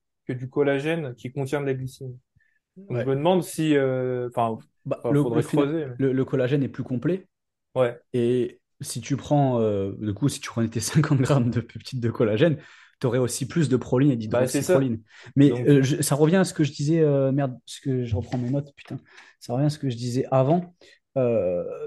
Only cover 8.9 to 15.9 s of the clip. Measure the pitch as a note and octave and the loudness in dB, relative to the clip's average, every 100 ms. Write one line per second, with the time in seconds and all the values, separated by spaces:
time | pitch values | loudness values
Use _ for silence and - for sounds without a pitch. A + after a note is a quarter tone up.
8.9 | B2 - C3 - D3 C3+ A#2+ A2 G2+ G2 | -10 -6 -4 0 2 2 2 0 0 -4
9.9 | - G#2 G2 C#3 - - - A2+ - - | -6 -6 -2 -2 -4 -8 -4 -4 -4 -2
10.9 | D#3+ D3 C3+ B2 C3+ A#2+ A#2+ - A2 - | 0 2 2 2 2 2 -2 -6 -10 -12
11.9 | B2+ A2+ - A2 A2 E3+ D3+ - - - | -6 -4 0 0 4 2 2 -8 -20 -20
12.9 | - B2+ B2+ A#2+ - G#2+ E3+ C3 B2 - | -6 -2 0 0 -4 -4 -2 0 0 2
13.9 | B2+ C#3+ A#2+ A2 A#2+ C3 C#3+ C3+ F3+ C3 | 2 4 2 0 0 0 0 2 2 2
14.9 | A2 - - - C#3 C#3+ A#2+ C3+ C#3+ C3 | -2 -8 -20 -2 4 6 6 6 6 6